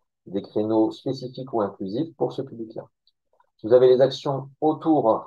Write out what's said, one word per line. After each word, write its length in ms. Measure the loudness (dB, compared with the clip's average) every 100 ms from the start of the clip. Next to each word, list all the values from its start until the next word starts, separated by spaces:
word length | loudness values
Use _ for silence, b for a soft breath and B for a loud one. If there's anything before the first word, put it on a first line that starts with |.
| _ _ -10
des 160 | -10
créneaux 480 | -6 -6 0 0 0
spécifiques 600 | -2 -8 -8 -10 -12 -6
ou 80 | -4
inclusifs 540 | -4 -6 -8 -6 -8 -6
pour 160 | -6
ce 100 | -6
public-là. 400 | -10 -12 -14 -16 -18 _ _ _ _ _ _ _
Vous 100 | 4
avez 140 | 6 8
les 120 | 6
actions 480 | 4 0 -6 -6 -8 -4
autour 640 | -2 0 2 2 2 0